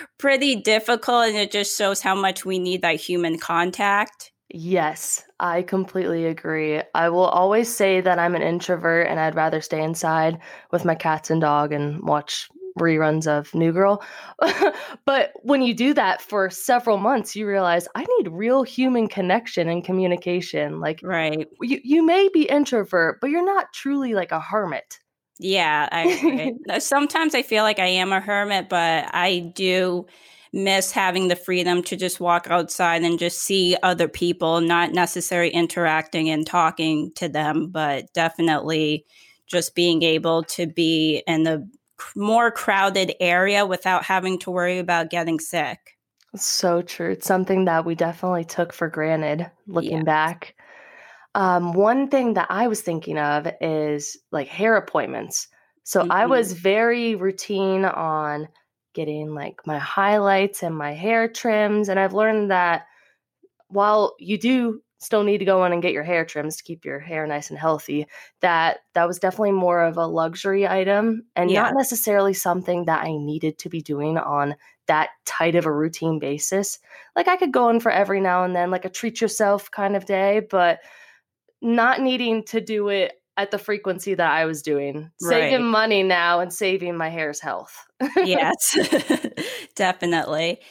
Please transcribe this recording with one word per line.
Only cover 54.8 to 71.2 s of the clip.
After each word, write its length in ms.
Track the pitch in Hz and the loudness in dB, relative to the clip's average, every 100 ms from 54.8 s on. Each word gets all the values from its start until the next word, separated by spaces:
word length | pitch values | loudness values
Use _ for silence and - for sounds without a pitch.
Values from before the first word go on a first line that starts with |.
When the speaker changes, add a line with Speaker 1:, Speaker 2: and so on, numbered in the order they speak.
| - 156 127 123 - - - _ _ _ | 2 -4 -2 -6 -6 -8 -8 _ _ _
Speaker 2:
So 220 | - 196 170 | -2 0 2
I 160 | 180 240 | 2 4
Speaker 1:
Mm-hmm. 40 | |
Speaker 2:
was 240 | 262 202 | 2 0
very 640 | 170 190 208 233 240 233 208 | -2 0 2 2 2 0 -2
routine 680 | 190 190 - 190 190 190 190 | -2 -4 -4 -2 0 2 0
on 600 | - 160 156 151 147 156 _ _ _ _ | -2 -2 -2 -2 -6 -10 _ _ _ _
getting, 400 | - 151 151 151 151 | -8 -6 -6 -8 -8
like, 240 | 143 - - | -10 -12 -8
my 100 | 147 | -6
highlights 840 | 139 - 196 208 196 190 202 202 | -4 0 2 4 4 2 2 -2
and 140 | 175 156 | -6 -6
my 160 | 147 | -8
hair 340 | 151 202 226 226 | -6 0 0 0
trims. 600 | 233 240 214 208 208 208 | -2 -2 2 2 0 0
And 100 | 190 | 0
I've 140 | 190 | 0
learned 380 | 190 220 214 202 | 2 2 2 2
that 360 | 185 175 165 - _ _ _ _ _ _ _ _ | 2 2 0 -4 _ _ _ _ _ _ _ _
while 480 | 196 208 214 202 - | 0 4 4 2 -2
you 180 | 180 208 | -6 -2
do 440 | 233 254 233 214 _ _ | 2 2 0 -4 _ _
still 240 | - 214 | -2 0
need 160 | 208 208 | 2 2
to 60 | 190 | 4
go 200 | 185 180 | 4 4
in 80 | |
and 80 | 175 | 2
get 100 | 175 | 0
your 120 | 139 | -2
hair 220 | 160 170 165 | -2 -2 -2
trims 300 | 151 151 160 | -4 -6 -8
to 80 | |
keep 220 | - 165 151 | -12 -14 -10
your 140 | 139 | -12
hair 280 | 160 160 151 | -8 -6 -4
nice 220 | 147 - | -6 -8
and 100 | 151 | -4
healthy, 480 | 160 156 - 147 147 - - - | -2 -2 -2 -6 -6 -12 -20 -2
that 400 | 185 165 160 - _ | 2 2 2 -2 _
that 140 | 175 170 | 0 0
was 120 | 175 | 2
definitely 320 | 185 185 208 | -2 0 0
more 320 | 190 180 175 | 2 2 4
of 140 | 165 170 | 2 0
a 100 | 165 | -2
luxury 600 | 165 165 175 196 196 190 | 0 -2 -2 -2 0 2
item 580 | 190 190 202 226 220 | 2 2 2 2 -2